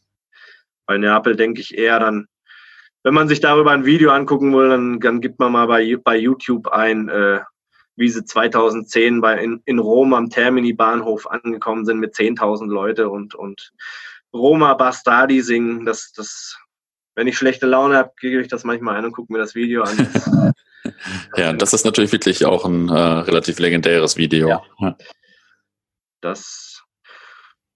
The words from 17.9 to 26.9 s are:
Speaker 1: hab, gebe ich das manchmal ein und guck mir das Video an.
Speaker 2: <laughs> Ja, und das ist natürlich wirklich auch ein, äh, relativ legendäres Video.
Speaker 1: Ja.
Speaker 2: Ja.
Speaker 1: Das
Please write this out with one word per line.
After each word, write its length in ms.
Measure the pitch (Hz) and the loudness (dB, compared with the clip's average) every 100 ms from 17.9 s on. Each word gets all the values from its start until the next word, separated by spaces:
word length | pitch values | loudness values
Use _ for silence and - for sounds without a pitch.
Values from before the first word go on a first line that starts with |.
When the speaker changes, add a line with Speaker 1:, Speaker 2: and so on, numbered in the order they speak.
| 139 | 2
Speaker 1:
hab, 200 | 131 - | 0 -4
gebe 220 | 127 127 | -4 -4
ich 60 | 120 | -4
das 140 | 120 | -8
manchmal 320 | 120 117 120 101 | -6 -6 -4 -6
ein 80 | 117 | -6
und 60 | |
guck 180 | 117 - | -10 -8
mir 80 | 113 | -6
das 160 | 107 | -6
Video 280 | 117 120 117 | -4 -4 -2
an. 140 | 104 107 | -2 0
Speaker 2:
<laughs> 580 | 120 - - - - - _ _ - - - 95 - - | 0 -2 0 2 2 0 _ _ -16 -14 -14 -14 -8 -4
Ja, 140 | 85 | -2
und 100 | 82 | 0
das 140 | 101 | 0
ist 100 | 107 | 0
natürlich 280 | 113 107 104 | 0 2 2
wirklich 340 | 110 - 92 76 | 2 0 2 2
auch 180 | 90 | 2
ein, 240 | 92 87 85 | 0 -2 0
äh, 40 | 80 | 2
relativ 600 | 85 82 87 85 - 76 | 2 0 0 0 0 -2
legendäres 580 | 85 85 82 85 78 - | 0 2 2 2 2 0
Video. 320 | 80 78 80 | 0 2 2
Speaker 1:
Ja. 140 | 80 - - | 0 -4 -8
Speaker 2:
Ja. 180 | 98 - - - _ _ _ _ _ _ _ _ _ _ | -6 -6 -14 -20 _ _ _ _ _ _ _ _ _ _
Speaker 1:
Das 640 | 87 92 - - - - _ | -10 -10 -14 -20 -20 -20 _